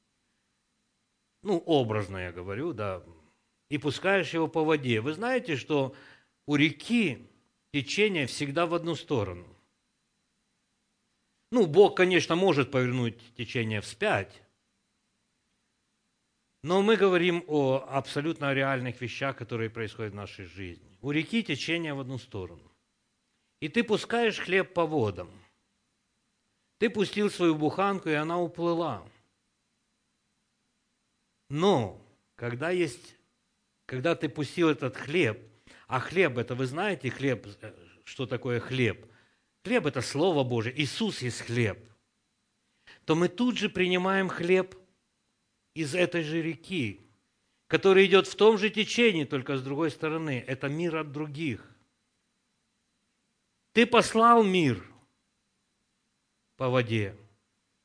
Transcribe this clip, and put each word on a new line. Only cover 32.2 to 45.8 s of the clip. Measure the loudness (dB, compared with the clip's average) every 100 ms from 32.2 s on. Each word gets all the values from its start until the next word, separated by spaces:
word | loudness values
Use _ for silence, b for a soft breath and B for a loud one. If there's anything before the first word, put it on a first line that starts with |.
| _ -10
когда | -8 -6 -2
есть, | 0 -2 -4 -18 -20 _ _ _ _ _ _ -12
когда | -4 -2
ты | -2 -4
пустил | -4 -6 2 2
этот | 2 -4 -6
хлеб, | -4 0 0 -2 -12 b b b -6
а | -4
хлеб — | -2 0 2 0
это, | -4
вы | -4 -4
знаете, | -4 -4 -4 -6
хлеб, | -2 -2 -2 -6 -18
э, | -20 -20 -20 _
что | -16 -10 -6
такое | -6 -4 -4
хлеб? | -2 0 0 0 -12 b b b b _
Хлеб — | -2 -2 0
это | -4
Слово | -4 0 2 2
Божие, | 0 -2 -2 -4
Иисус | -4 -2 -4 -4
есть | -8 -8
хлеб. | -6 -2 -2 -2 -14 _ _ _ _ _ _ _ _ b b b
То | -2 0
мы | 0
тут | 0 -2 0
же | -2
принимаем | 0 0 2 2 0 -2
хлеб | -2 2 2 2 -8 _ _ _ _ _ _ _ _ _
из | -8